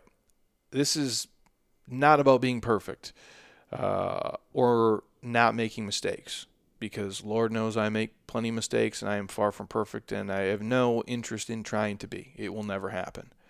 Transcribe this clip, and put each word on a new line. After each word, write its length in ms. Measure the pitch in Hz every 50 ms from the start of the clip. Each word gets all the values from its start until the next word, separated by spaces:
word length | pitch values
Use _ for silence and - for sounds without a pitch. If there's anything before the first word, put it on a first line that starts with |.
| - _ _ _ _ _ _ _ _ _ _ _ _ _
this 240 | - 131 143 143 -
is 320 | 160 143 131 113 - - - _ _ _ _ _ _ _ _ _ _ _
not 320 | - 123 127 143 147 156 147
about 220 | 143 135 131 123
being 200 | 127 127 123 117
perfect, 520 | - 120 113 101 - - 71 - - - - _ - - - - - - - _ _ -
uh, 680 | - - - 101 101 95 95 92 92 98 - - - - _ _ -
or 500 | - 127 123 120 117 113 110 107 104 - _ _ _
not 320 | - 120 117 120 117 113 110
making 320 | 117 113 110 - - 107
mistakes, 640 | 98 87 - - 101 - - - - - - - - _ _ _ _ _ -
because 440 | 113 104 - 113 104 98 98 - -
Lord 280 | 107 107 113 117 113
knows 240 | 110 113 110 110 107
I 140 | 113 107 107
make 360 | 107 107 110 110 - _ _
plenty 240 | - - 117 113 113
of 60 | 113
mistakes 460 | 113 110 - - 117 113 110 - -
and 100 | 107 101
I 60 | 104
am 100 | 104 101
far 240 | 95 - - 104 104
from 160 | 101 - 107
perfect 440 | - - 113 104 - - 110 - -
and 200 | 110 101 101 98
I 120 | 95 98 98
have 180 | 95 104 101
no 420 | 107 110 127 127 127 123 117 117 -
interest 440 | - 123 120 110 - 110 107 - -
in 140 | 113 113 107
trying 340 | - - 107 107 104 101
to 100 | 101 -
be. 260 | 101 - 95 - - -
It 160 | - 107 98 98
will 100 | 107 104
never 260 | 104 98 98 95 98
happen. 440 | - 92 92 - - - - - _ _ _